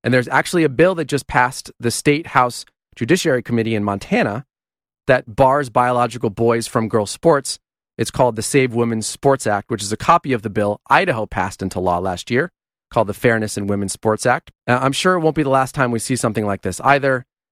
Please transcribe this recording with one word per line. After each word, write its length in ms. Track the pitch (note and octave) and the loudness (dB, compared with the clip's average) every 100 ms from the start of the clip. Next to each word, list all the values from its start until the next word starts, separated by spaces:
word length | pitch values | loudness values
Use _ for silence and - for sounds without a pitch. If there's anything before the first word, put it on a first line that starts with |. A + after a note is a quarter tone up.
And 100 | - | 0
there's 140 | B2+ A#2+ | 0 2
actually 340 | C3+ - F3 | 0 0 2
a 60 | D3+ | 2
bill 260 | B2 F3 E3+ | 4 2 2
that 100 | C#3+ | -2
just 220 | C#3 - | -4 -2
passed 420 | C#3 B2+ - - - | 0 0 -2 -16 -6
the 120 | A#2 | -4
State 360 | - D3+ D3 D#3+ | 0 0 0 0
House 380 | C#3 B2 - - _ _ - | 0 0 -2 -14 _ _ -8
Judiciary 480 | A#2+ F#3 D#3+ B2+ | 0 0 2 0
Committee 320 | - A#2 A2+ A2 | 0 -2 0 -2
in 80 | |
Montana 640 | G2+ G2+ - A3 C#3 G#2+ - _ _ _ _ _ - | -2 -4 -2 -2 -2 -4 -10 _ _ _ _ _ 0
that 280 | B2+ A#2+ G#2+ | 0 0 2
bars 340 | C3 C#3+ C3 | 4 4 0
biological 600 | B2 B2 B2 A#2+ A#2 A#2 | 0 2 2 0 -2 -4
boys 360 | G2+ A#2 A#2 A2+ | 0 2 2 -2
from 220 | A#2+ A2 | -2 0
girls' 240 | A2+ G2+ | 0 -2
sports. 480 | - E3+ C#3+ - - _ _ _ - | 0 2 2 0 -10 _ _ _ -8
It's 140 | A#2 | -4
called 240 | - B2 A2 | 0 0 0
the 60 | |
Save 320 | - C#3 C3 | 0 2 2
Women's 340 | A#2 A#2 A2 G#2+ | 0 -2 -2 -6
Sports 400 | - C#3 C3+ A2 | -2 2 2 0
Act, 220 | G#2 - | -4 -4
which 140 | A2 | -6
is 80 | G2+ | -6
a 60 | G#2+ | -2
copy 360 | - E3+ D3 | 2 2 2
of 80 | A#2+ | -4
the 80 | G#2+ | -4
bill 320 | G2 G#2 G#2 - | -2 -2 -2 0
Idaho 360 | D3 F#3 A#2 G#2+ | 2 2 -2 -4
passed 360 | - F#2 - | -4 -6 -6
into 180 | F#2+ F2+ | -6 -2
law 180 | F2+ F2 | 0 0
last 300 | F#2 F2+ - | -2 -6 -2
year, 220 | A#2+ F3 - _ _ _ | -2 -2 -8 _ _ _
called 160 | - G2+ | -2 -2
the 60 | |
Fairness 440 | - B2 A2+ G#2+ - | 0 0 2 -2 -4
in 100 | G2+ | -4
Women's 260 | G2+ G2 | -2 -4
Sports 320 | - A2 G#2+ B2 | -4 -2 0 0
Act. 260 | C3 - _ - | -2 -4 _ -2
Now, 120 | B2 | 0
I'm 120 | C3+ | 0
sure 240 | C#3 F#3 F#3 | 0 0 2
it 60 | |
won't 140 | D#3+ D3+ | 2 0
be 80 | |
the 60 | C#3 | 2
last 240 | C3+ C3 | 2 0
time 180 | - B2 | -2 -2
we 80 | A#2 | -2
see 180 | - B2 | -2 -2
something 280 | A#2 G#2+ G#2 | -2 -2 -2
like 160 | G2 | -4
this 200 | G2 F2+ | -6 -2
either. 440 | C3 C#3 C#3 C3 - _ _ | 2 2 2 -2 -4 _ _